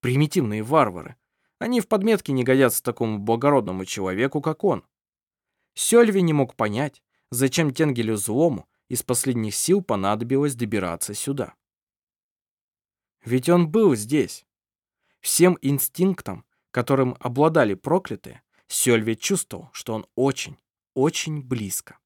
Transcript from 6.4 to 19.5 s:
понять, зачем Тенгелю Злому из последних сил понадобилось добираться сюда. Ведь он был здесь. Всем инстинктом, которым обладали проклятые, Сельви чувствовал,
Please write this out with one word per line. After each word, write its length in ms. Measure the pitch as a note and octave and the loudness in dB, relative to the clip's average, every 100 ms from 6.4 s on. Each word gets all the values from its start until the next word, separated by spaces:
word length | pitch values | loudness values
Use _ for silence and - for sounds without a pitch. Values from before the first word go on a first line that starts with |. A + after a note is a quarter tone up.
| B2+ | 0
понять, 480 | - G#2+ G#2 D3 _ _ _ _ | -2 -2 -2 -6 _ _ _ _
зачем 420 | A#2+ C3+ D3+ D#3 | -2 0 2 0
Тенгелю 440 | B2+ D3+ B2 A2 G#2+ | 2 0 0 -2 -2
Злому 520 | G#2 A2+ D#3+ G#2+ - _ _ | -2 2 2 0 -8 _ _
из 140 | B2 | -8
последних 520 | - B2 C3+ A#2+ A2 | -4 -2 -2 -2 -4
сил 280 | - - G3 | -4 0 0
понадобилось 720 | F#3 G#2 G2 G#2+ A#2 C3+ D3 | 0 -2 0 -2 -2 0 0
добираться 600 | A#2+ A2+ G#2 F#2 E2+ - | -2 -4 -2 -2 -6 -8
сюда. 400 | G#2 - C3+ G#2 _ _ _ _ _ _ _ _ _ _ _ _ _ _ _ _ _ | -8 -6 -6 -8 _ _ _ _ _ _ _ _ _ _ _ _ _ _ _ _ _
Ведь 240 | A#2 B2+ D3 | -4 -2 2
он 220 | F3 E3 | 2 4
был 240 | F#3+ G#3 | 4 4
здесь. 500 | A#2 G#2 D3 A2+ - _ _ _ _ _ _ _ _ | 2 0 -2 -2 -6 _ _ _ _ _ _ _ _
Всем 360 | - - F3 F3 | -4 4 4 4
инстинктом, 800 | C#3 C#3 - - F#3 F3+ - F#2 _ _ _ | -2 -2 -4 0 -2 -2 -8 -12 _ _ _
которым 460 | - A#2 C3+ B2+ B2 | -6 0 0 0 -2
обладали 520 | B2 A#2+ D#3 D#3+ A2+ | -6 0 2 4 2
проклятые, 680 | F#2+ - F3 - G#2+ - - _ _ _ | 0 -2 -2 -2 -14 -14 -20 _ _ _
Сельви 480 | - - A2+ A2 A2+ | -2 2 2 2 -4
чувствовал, 540 | - G3 - | -2 -2 -4